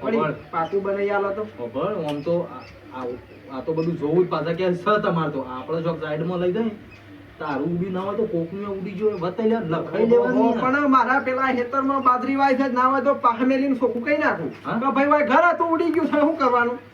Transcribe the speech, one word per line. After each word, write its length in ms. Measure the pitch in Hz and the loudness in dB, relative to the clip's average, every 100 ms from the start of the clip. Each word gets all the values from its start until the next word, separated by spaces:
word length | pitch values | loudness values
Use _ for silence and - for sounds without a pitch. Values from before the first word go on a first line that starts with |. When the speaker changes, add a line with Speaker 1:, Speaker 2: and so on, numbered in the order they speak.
Speaker 1:
વળી 160 | - 226 | -2 0
Speaker 2:
ખબર. 140 | - | 0
Speaker 1:
પાકું 500 | - - 160 - 202 | -4 -6 -4 -2 -2
બનાવી 280 | 196 196 202 | -2 -2 0
આલો 200 | 202 202 | 0 -2
તો. 140 | 202 | -4
Speaker 2:
ખબર, 640 | 214 - 117 131 180 190 151 | -8 -10 -8 -4 -4 -4 -4
આમ 140 | 147 | -4
તો 260 | 170 175 - - - - - | -2 -2 -2 -12 -18 -20 -16
આ, 60 | 131 | -12
આ, 40 | 123 123 - - - 131 | -10 -10 -14 -20 -14 -8
આ 40 | |
તો 120 | 160 | -4
બધું 260 | 160 165 165 | -2 -2 -2
જોવું 280 | 147 175 175 | 0 2 2
જ 20 | |
પાછા 240 | 160 160 | -2 -4
કે 220 | 170 185 | -2 -2
છે 240 | 175 202 208 | 0 0 0
તમારે 280 | 196 165 147 | 0 -2 -2
તો. 100 | 135 | -4
આપણે 420 | 131 - - 165 | -8 -10 -6 -4
જો 120 | 165 | -2
સાઈડમાં 440 | 156 156 156 170 175 | -4 -6 -4 -4 -2
લઈ 140 | 180 | 0
જઈએ, 180 | 214 226 - - - - - - - | 0 -2 -6 -14 -20 -20 -20 -20 -10
તારું 400 | 156 135 165 175 | -6 -4 -2 -2
ઉડી 120 | 190 | -2
ના 100 | 185 | -4
હોય 160 | 196 214 | -4 -2
તો 80 | |
કોકનું 560 | 175 170 170 196 208 190 | -2 -2 -4 -6 -8 -6
ઉડી 100 | 190 | -8
ગયું 200 | 185 214 | -2 -2
હોય, 100 | 196 | 0
વતાઈ 280 | 175 202 220 | -4 0 0
લે, 80 | 226 | 0
લખાઈ 500 | 165 160 - 190 226 | 0 -4 -2 0 4
લેવાનું 380 | 240 240 254 | 6 4 4
Speaker 1:
ઓહો, 100 | 240 | 4
Speaker 2:
ને. 60 | 233 | 2
Speaker 1:
પણ 280 | 254 285 285 | 0 2 4
મારા 300 | 262 240 262 | 4 4 2
પેલા 340 | 254 254 262 | 0 0 0
ખેતરમાં 500 | 247 240 269 269 277 | 0 -2 0 0 2
બાજરી 340 | 254 247 269 277 | 2 2 0 2
વાય 180 | 277 | 2
છે, 140 | 262 269 | 4 2
ના 120 | 247 | 2
હોય 200 | 262 269 | 2 4
તો 140 | 277 | 2
પાહે 300 | 269 240 233 | 2 2 2
મેલીને 300 | 262 269 277 | 2 2 2
સોખું 300 | 254 247 233 | 2 0 0
કઈ 140 | 285 302 | 0 0
નાખું. 360 | 302 170 151 - - | 0 -2 -6 -8 -6
Speaker 2:
હા? 120 | 226 | -2
Speaker 1:
તો 140 | 269 | 0
ભાઈ, 140 | 262 285 | 2 4
ભાઈ, 160 | 294 | 4
ઘર 320 | 226 294 349 | 4 4 4
હતું 140 | 330 339 | 2 0
ઉડી 220 | 330 339 | 2 0
ગયું 160 | 320 302 | 0 0
છે, 140 | 294 | 2
શું 160 | 294 320 | 2 2
કરવાનું? 420 | 254 240 240 247 - | 2 2 0 -2 -12